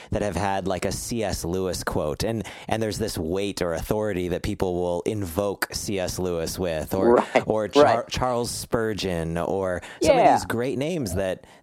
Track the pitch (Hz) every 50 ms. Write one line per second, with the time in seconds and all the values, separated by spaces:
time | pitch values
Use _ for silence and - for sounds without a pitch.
0 | - - - 107 101 104 85 87 101 98 98 98 90 95 92 87 - 98 92 -
1 | - - 120 113 107 92 87 - - 82 87 95 92 90 85 - - - - 101
2 | 80 76 69 - 92 107 113 110 - - - - - - 104 110 113 107 101 -
3 | 113 98 - - 82 80 90 95 101 101 87 - 90 85 80 80 - - 107 107
4 | 107 104 98 90 90 87 87 82 - - 101 - 98 92 90 87 87 87 87 85
5 | - - 110 104 98 82 78 98 101 101 92 - - - - - - - 101 95
6 | 90 85 - - 92 90 87 82 80 76 - - 92 87 80 78 76 - - 95
7 | 101 117 120 123 - - - 123 - - 107 110 107 101 - 143 147 131 113 117
8 | - - - - 127 127 123 117 120 - - - - - - 117 110 110 107 90
9 | - 95 87 82 80 82 82 85 82 - 90 98 95 92 90 85 - - - -
10 | - 214 277 247 202 160 120 95 - - - 113 120 135 104 120 139 160 185 160
11 | 127 95 85 95 95 92 87 - - - - -